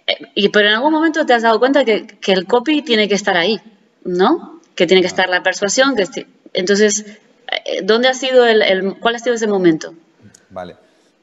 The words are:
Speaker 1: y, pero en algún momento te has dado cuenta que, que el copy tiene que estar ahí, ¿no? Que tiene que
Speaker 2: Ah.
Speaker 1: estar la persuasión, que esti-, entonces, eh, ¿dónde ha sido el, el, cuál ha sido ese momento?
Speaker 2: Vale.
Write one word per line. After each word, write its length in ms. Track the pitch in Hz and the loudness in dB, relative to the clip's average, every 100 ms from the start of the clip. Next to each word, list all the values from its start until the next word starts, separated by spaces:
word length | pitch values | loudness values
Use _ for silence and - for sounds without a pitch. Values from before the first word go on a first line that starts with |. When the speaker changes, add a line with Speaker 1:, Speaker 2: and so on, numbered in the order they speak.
| - - - | -6 -6 -6
Speaker 1:
y, 140 | - 202 | -2 0
pero 180 | 208 208 | 2 2
en 60 | |
algún 180 | 220 302 | 2 0
momento 340 | 311 320 311 254 | 2 0 0 2
te 80 | |
has 80 | 233 | 2
dado 160 | 226 214 | 2 2
cuenta 260 | 262 277 | 2 2
que, 220 | 233 190 - | 2 -2 -4
que 260 | - - | -8 -2
el 140 | 190 170 | -2 0
copy 360 | 240 240 294 | -2 0 -4
tiene 260 | 277 220 208 | 0 0 0
que 60 | 196 | -2
estar 200 | 202 180 | 0 0
ahí, 240 | 185 214 - _ _ _ | 0 -4 -8 _ _ _
¿no? 560 | 180 180 226 359 - - _ - | -6 0 2 0 -6 -20 _ -2
Que 100 | 175 | 2
tiene 160 | 185 | 2
que 60 | 180 | 2
Speaker 2:
Ah. 20 | |
Speaker 1:
estar 180 | 190 180 | -2 -2
la 140 | 180 | 0
persuasión, 540 | 185 180 202 254 269 220 | -2 -2 -2 0 0 0
que 60 | |
esti-, 220 | 185 - - _ - | -4 -8 -16 _ -10
entonces, 500 | 185 185 202 214 214 208 214 _ _ - - - | -6 0 2 2 0 -10 -20 _ _ -10 -8 -6
eh, 140 | 78 | -6
¿dónde 240 | 190 233 254 | 0 2 0
ha 60 | |
sido 320 | 262 262 254 240 | -2 2 4 4
el, 160 | 220 | 4
el, 360 | - 190 196 - | 2 0 -2 -4
cuál 160 | 233 233 | -4 -2
ha 20 | |
sido 160 | 247 | -4
ese 140 | 226 220 | -2 -2
momento? 440 | 196 175 156 165 - _ _ 107 _ _ | 2 2 2 -6 -18 _ _ -20 _ _
Speaker 2:
Vale. 260 | 92 87 - _ _ _ _ | -14 -14 -18 _ _ _ _